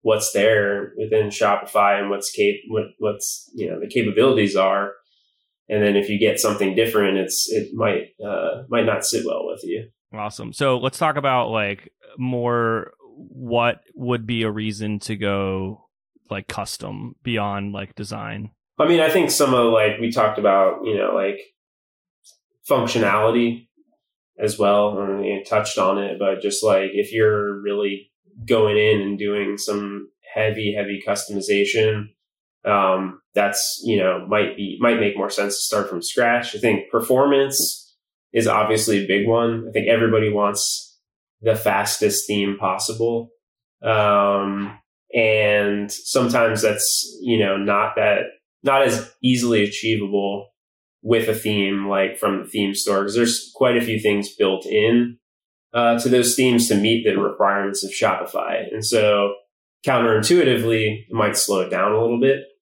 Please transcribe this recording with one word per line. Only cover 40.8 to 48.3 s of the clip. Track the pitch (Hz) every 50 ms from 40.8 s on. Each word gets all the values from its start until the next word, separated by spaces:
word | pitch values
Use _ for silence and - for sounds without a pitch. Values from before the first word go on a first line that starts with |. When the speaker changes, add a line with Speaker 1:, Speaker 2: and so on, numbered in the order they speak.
| - - _ _ _ _ _ _ _ _ _ _
Speaker 1:
the | 107 110 107
fastest | 104 - 107 101 98 101 - - - - 104 101 - -
theme | - 107 101 101 101 98 -
possible. | 101 92 92 95 - - 110 110 113 117 117 117 117 - _ _ _ _ _ _ _ _ _ _
Um, | - 113 110 107 104 104 101 101 101 101 101 101 101 98 98 98 101 101 - - _ _ _ _ _ _ -
and | 120 113 110 107 107 107 104 104 104 104 101 101 101 101 101
sometimes | - - - - - 135 120 117 120 123 117 113 110 107
that's, | 110 107 104 - - - - - - - - -
you | - 123 113 107
know, | 104 98 98
not | 101 98 101 101 101 107 - -
that, | - 95 107 101 - - -